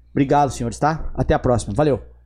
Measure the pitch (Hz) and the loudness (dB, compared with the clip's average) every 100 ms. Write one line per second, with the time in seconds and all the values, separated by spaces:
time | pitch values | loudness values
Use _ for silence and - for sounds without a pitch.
0 | - - 139 143 143 - 117 - 143 160 | -6 -2 2 2 2 -2 -6 -2 -2 -2
1 | - - 131 156 131 120 - 104 151 120 | -4 -4 0 0 2 0 0 0 0 0
2 | - - | -4 -20